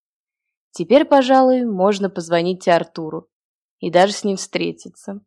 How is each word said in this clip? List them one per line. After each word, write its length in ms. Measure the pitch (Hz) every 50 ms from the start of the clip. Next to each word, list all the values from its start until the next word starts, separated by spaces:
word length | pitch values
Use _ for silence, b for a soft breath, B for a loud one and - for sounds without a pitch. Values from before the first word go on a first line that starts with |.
| _ _ _ _ _ _ _ _ _ _ _ _ _ _
Теперь, 340 | _ - 175 160 233 285 311
пожалуй, 600 | 302 294 277 262 247 269 262 262 254 254 254 247
можно 440 | 233 208 185 185 202 208 190 196 190
позвонить 580 | 185 185 165 165 170 170 170 180 185 180 - 190
Артуру 640 | 175 165 170 - _ - 160 156 156 165 180 _ _ _ _ _ _ _ _ _ _ _
и 100 | - 175
даже 240 | 160 175 185 202 202
с 100 | - -
ним 140 | 208 196 185
встретиться. 840 | - - - 175 170 170 165 165 - - - _ - - 196 202 _